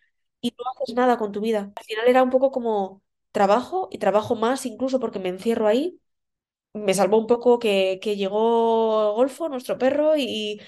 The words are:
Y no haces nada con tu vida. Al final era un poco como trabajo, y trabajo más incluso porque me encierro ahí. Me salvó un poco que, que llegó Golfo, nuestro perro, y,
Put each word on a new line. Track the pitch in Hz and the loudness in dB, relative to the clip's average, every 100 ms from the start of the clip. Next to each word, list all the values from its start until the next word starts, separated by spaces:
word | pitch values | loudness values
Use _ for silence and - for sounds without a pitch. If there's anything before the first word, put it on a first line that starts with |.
| _ _ _ _ | _ _ _ _
Y | 240 | -8
no | - 240 | -8 -10
haces | - 523 | -8 -6
nada | 240 254 233 | 0 2 2
con | 208 | -2
tu | 202 | -4
vida. | 220 214 202 | -2 -2 -4
Al | - | -12
final | - 220 240 | -10 -2 4
era | 254 | 4
un | 254 | 4
poco | 254 269 | 4 2
como | 262 233 208 190 196 _ _ _ | 0 -2 -2 -4 -8 _ _ _
trabajo, | 214 196 226 247 370 381 | 0 4 2 0 -6 -6
y | - | -4
trabajo | 202 208 214 226 | 0 0 0 -2
más | 220 262 247 | -2 -2 -6
incluso | 214 254 254 | -6 -4 -2
porque | 226 208 | -4 -6
me | 185 | -6
encierro | 185 233 226 214 | -6 -4 0 2
ahí. | 240 349 - _ _ _ _ _ _ _ | 2 -2 -8 _ _ _ _ _ _ _
Me | 214 202 | -6 -2
salvó | 190 190 214 | 2 4 2
un | 220 | 2
poco | 233 247 240 | 2 4 2
que, | 226 196 190 190 | 2 2 2 -2
que | 214 202 | -4 -4
llegó | 190 208 226 233 226 226 220 220 214 | -2 0 2 2 2 2 2 2 2
Golfo, | 214 269 262 330 | 2 0 -2 -8
nuestro | 254 233 190 | -6 -8 -2
perro, | 254 277 302 311 | 0 2 2 2
y, | 240 214 208 208 | 0 -4 -6 -8